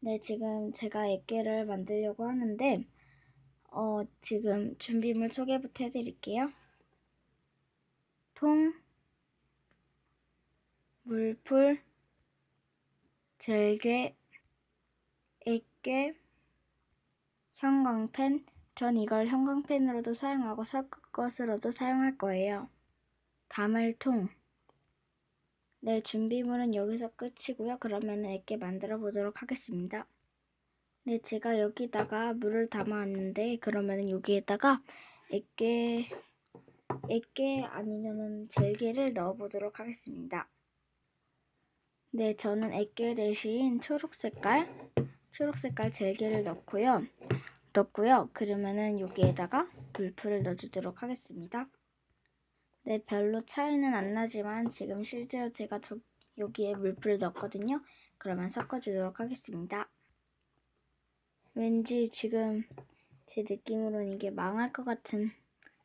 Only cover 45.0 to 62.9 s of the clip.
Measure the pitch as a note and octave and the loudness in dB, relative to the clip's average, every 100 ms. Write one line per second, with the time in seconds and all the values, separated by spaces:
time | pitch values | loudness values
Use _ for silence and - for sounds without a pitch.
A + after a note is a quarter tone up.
45 | - - _ - D4 C#4+ C4 B3 A3 - | -2 -4 _ -4 -2 -2 -4 -2 -2 0
46 | F#3+ G3 A3 G#3+ G#3 E3+ - G3+ A#3+ A3+ | -2 0 0 0 0 -4 -4 2 4 4
47 | - - - C3 - - _ - G3+ - | 2 -6 -2 -2 -4 -18 _ 4 4 4
48 | A3 B3+ C#3+ - G3+ G3+ G3+ G3+ G#3+ G#3 | 6 6 6 -2 -2 0 0 0 0 0
49 | F#3 F#3 F3+ - F3 C4 F4+ - - - | -2 4 4 4 0 0 0 -4 -12 -4
50 | F#3+ - G#3 G3+ F#3+ F3+ - F#3+ F3+ F3+ | -4 -4 -2 0 0 -2 -6 -4 -4 -6
51 | A#3+ B3 - F3+ E3+ F3+ C4+ _ _ _ | -6 -8 -10 -14 -8 -8 -8 _ _ _
52 | _ _ _ _ _ _ _ _ - A3 | _ _ _ _ _ _ _ _ -4 -4
53 | - G3+ G#3 A3 A3+ - D4 C#4+ C#4 A3+ | 0 0 2 0 -4 -2 0 2 2 2
54 | G3 G#3+ A3+ A3+ G#3 A3 A#3 - G3 G3+ | 0 0 -2 -2 -4 -2 -4 -4 -6 -4
55 | G#3+ A#3+ A#3+ B3+ A#3+ A#3 G#3 G#3 - G#3+ | -6 -8 -6 -4 -4 -4 -6 -8 -8 -12
56 | - _ _ - G#3 A3 G3+ G3+ G3 F#3+ | -14 _ _ -8 -6 -2 -2 0 -2 0
57 | G#3+ G3+ F3+ - G#3 G3 G#3+ C#4+ - - | 2 2 2 -2 -6 -4 -2 -2 -4 -20
58 | - - G3 F3+ F3+ - - C4 A3 F#3+ | -20 -10 -4 -2 -2 -4 -4 -4 -2 0
59 | F#3 F#3+ A#3 B3+ - F3+ F3+ G3+ G#3 _ | -2 -2 -6 -8 -8 -8 -6 -6 -8 _
60 | _ _ _ _ _ _ _ _ _ _ | _ _ _ _ _ _ _ _ _ _
61 | _ _ _ _ _ A#3+ A3+ A3+ A3+ A#3+ | _ _ _ _ _ -2 2 2 2 2
62 | A3+ - A3 A3+ A3 G#3+ A3+ - - | 0 0 -2 0 0 -2 -4 -10 -20